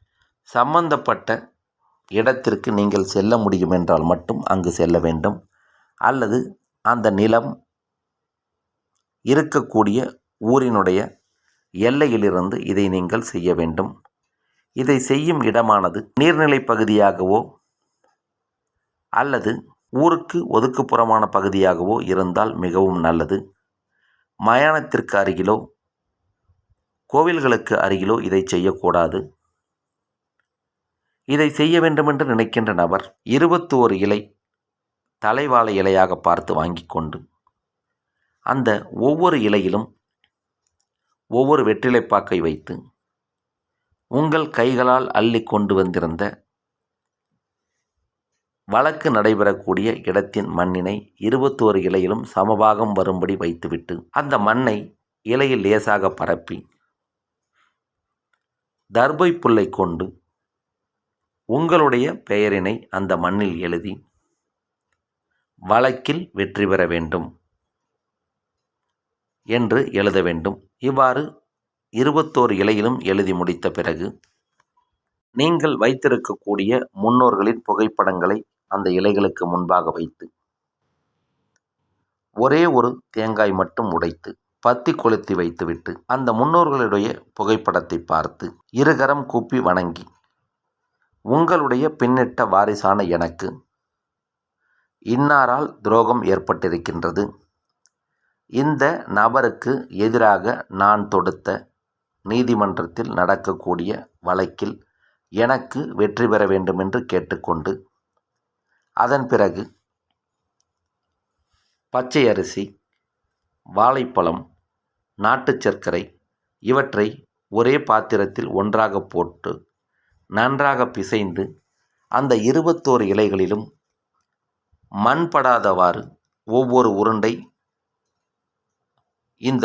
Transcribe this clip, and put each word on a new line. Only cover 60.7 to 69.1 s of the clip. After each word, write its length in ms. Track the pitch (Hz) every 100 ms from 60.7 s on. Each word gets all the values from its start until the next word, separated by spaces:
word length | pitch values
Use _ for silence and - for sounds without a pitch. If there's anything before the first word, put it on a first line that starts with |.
| _ _ _ _ _ _ _ -
உங்களுடைய 580 | 131 170 175 143 123 143 -
பெயரினை 500 | - 104 104 98 92 113 -
அந்த 220 | 95 95 87
மண்ணில் 400 | 87 101 101 82
எழுதி, 320 | 87 87 98 - _ _ _ _ _ _ _ _ _ _ _ _ _ _ _ _
"வழக்கில் 600 | 92 110 131 127 - 160 185
வெற்றி 320 | 95 95 101 98
பெற 140 | 92 85
வேண்டும்" 420 | 85 80 87 - - _ _ _ _ _ _ _ _ _ _ _ _ _ _ _ _ _